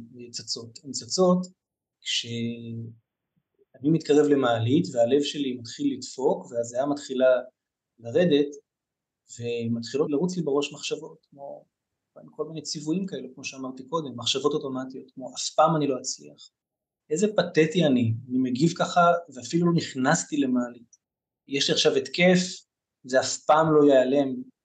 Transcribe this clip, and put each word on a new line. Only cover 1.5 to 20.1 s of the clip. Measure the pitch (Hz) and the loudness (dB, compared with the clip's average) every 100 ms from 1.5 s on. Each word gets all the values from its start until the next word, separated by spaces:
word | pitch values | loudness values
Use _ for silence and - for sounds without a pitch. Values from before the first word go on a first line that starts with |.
| _ _ _ _ _ | _ _ _ _ _
כשאני | - - 117 117 117 117 117 113 113 113 _ _ _ _ _ _ _ - 143 | -6 -6 -4 -4 -4 -6 -10 -10 -12 -16 _ _ _ _ _ _ _ -6 0
מתקרב | 160 - 147 147 | 0 4 4 4
למעלית | 139 127 113 113 151 - | 4 2 0 2 2 2
והלב | 123 117 143 | 0 2 2
שלי | 143 156 135 120 | 0 -4 -6 -6
מתחיל | 113 - 143 | -10 -6 -4
לדפוק | 120 - - 139 185 - | -4 -10 -4 -2 -2 -6
והזיעה | 120 117 120 143 | -6 -6 -2 -2
מתחילה | 143 - 127 127 123 - _ _ _ _ _ | -4 -4 2 4 2 -2 _ _ _ _ _
לרדת, | 117 143 175 143 147 - - _ _ _ _ _ _ - | -4 2 4 4 2 -4 -20 _ _ _ _ _ _ -10
ומתחילות | 117 120 117 117 117 131 156 | -6 -4 -4 -4 -4 -4 -2
לרוץ | 143 180 180 | -2 -2 -4
לי | |
בראש | 151 143 143 | -2 -2 -4
מחשבות, | 143 - 151 156 160 _ | -8 -10 -10 -12 -20 _
כמו | 139 139 143 _ _ _ _ _ - 156 | -20 -18 -18 _ _ _ _ _ -20 -18
כל | - 151 | -12 -12
מיני | 160 | -10
ציוויים | 143 156 147 180 190 | -12 -10 -6 -4 -4
כאלו, | 139 123 | -10 -12
כמו | - | -14
שאמרתי | 131 135 131 131 | -14 -12 -12 -12
קודם, | 127 165 139 120 | -10 -8 -8 -6
מחשבות | 113 135 143 | -4 0 0
אוטומטיות, | 151 139 131 131 131 - | -2 -6 -8 -10 -12 -18
כמו | - 123 | -16 -14
"אף | - - | -10 -4
פעם | - 160 156 | 2 4 4
אני | 143 | 0
לא | 127 | -2
אצליח". | - - 73 - - _ _ _ _ _ - | -6 -12 -14 -20 -20 _ _ _ _ _ -6
"איזה | 160 208 196 | 0 0 0
פתטי | 170 156 160 185 156 | 0 4 2 4 4
אני, | 123 113 110 - | 4 2 -2 -2
אני | 127 | -2
מגיב | 127 123 160 - | 0 2 2 2
ככה | 170 180 170 170 - | 0 4 4 4 -2
ואפילו | 127 117 170 175 | -16 -4 0 2
לא | |
נכנסתי | 165 - 131 131 | 2 -2 -2 0